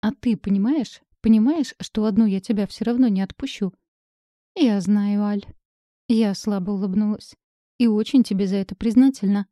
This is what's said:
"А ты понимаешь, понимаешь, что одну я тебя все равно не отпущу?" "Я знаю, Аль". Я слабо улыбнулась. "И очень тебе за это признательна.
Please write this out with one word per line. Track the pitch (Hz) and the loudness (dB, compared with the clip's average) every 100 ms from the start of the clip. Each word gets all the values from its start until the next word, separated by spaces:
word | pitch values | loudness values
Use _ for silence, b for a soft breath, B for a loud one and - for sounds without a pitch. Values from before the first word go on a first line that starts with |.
"А | 214 | -4
ты | - - 214 | -4 -4 -2
понимаешь, | - 196 208 311 226 - _ _ | 0 0 0 0 -4 -10 _ _
понимаешь, | 233 220 226 330 262 - | 4 4 4 2 -2 -6
что | - - 214 | -10 -4 -2
одну | 202 220 | 2 2
я | 190 | 0
тебя | 185 208 196 | -2 -4 -4
все | - 226 | -6 -4
равно | 240 254 | 0 2
не | 190 | 2
отпущу?" | 190 - 269 - 196 - _ _ _ _ _ _ _ - | -4 -6 -12 -6 -8 -8 _ _ _ _ _ _ _ 0
"Я | 277 202 | 0 2
знаю, | 180 208 202 202 | 0 0 0 -2
Аль". | 208 208 - - _ _ _ _ _ | -2 -4 -8 -20 _ _ _ _ _
Я | 220 220 | 0 0
слабо | 190 - 202 185 | -2 -4 -4 -4
улыбнулась. | 202 196 185 214 214 - - _ _ _ _ | -4 -2 -2 -2 -4 -10 -20 _ _ _ _
"И | 240 | 0
очень | 214 226 277 | 0 2 2
тебе | 233 196 196 | 2 0 -2
за | 196 | -2
это | 190 - | -4 -6
признательна. | 226 220 269 262 196 202 196 | 0 4 4 2 -2 -2 -4